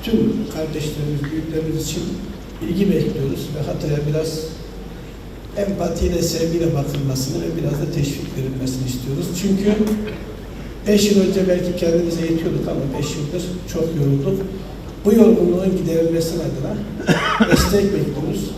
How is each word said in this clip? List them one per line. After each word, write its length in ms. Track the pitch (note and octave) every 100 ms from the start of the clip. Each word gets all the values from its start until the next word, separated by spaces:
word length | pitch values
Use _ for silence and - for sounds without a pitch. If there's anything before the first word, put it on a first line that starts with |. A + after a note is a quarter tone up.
| -
tüm 140 | G#3+ - - - D#3+
kardeşlerimiz, 680 | D#3 D3 D3+ D3+ D3 D3 C#3+
büyüklerimiz 520 | D#3+ D#3 D#3 D#3 D#3
için 200 | C#3 - - - - - - -
ilgi 300 | - E3+ F#3+
bekliyoruz 580 | D#3+ D3 C3+ C#3 - - D3
ve 40 | C#3+
Hatay'a 320 | D#3+ D3+ C#3+ D3
biraz 300 | D#3 D#3 - - - - - - - - - - - - -
empatiyle, 640 | G3 - E3+ - F3 E3+
sevgiyle 440 | D#3+ E3 E3 E3+ D#3+ C#3
bakılmasını 680 | C3+ C#3 C3+ C3 - E3+
ve 60 | E3+ E3
biraz 220 | D3 D3
da 100 | - -
teşvik 420 | C#3 - - -
verilmesini 500 | C3 C3 C3 - -
istiyoruz. 400 | - C#3 C#3+ F3+ F3+
Çünkü 280 | G3+ F#3+ G#3 G#3 G#3+ G#3+ G#3+ - - - - - - - -
beş 240 | G#3 G#3
yıl 100 | G3+ F3+
önce 200 | G3 F3+
belki 280 | F3+ F3+ F3
kendimize 460 | E3 E3+ E3+ E3
yetiyorduk 460 | E3 E3 F#3 D3 -
ama 320 | - C3+ D3
beş 80 | C#3 D#3+
yıldır 280 | C#3+ F3+ F3+ - -
çok 100 | E3 E3 -
yorulduk. 460 | C#3 C#3 F#3+ F#3+ - - - - - - G3+
Bu 80 |
yorgunluğun 640 | A3+ A3 - F3 F3+ F#3+ E3+
giderilmesinin 640 | D#3+ E3 E3 E3 E3 F3
adına 340 | D3+ C3+ C3+ - - - - D#3+ - - G#3+
<coughs> 20 |
destek 320 | E3+ F3 G3+
bekliyoruz. 680 | F#3 D3+ - - D3+ G3+ -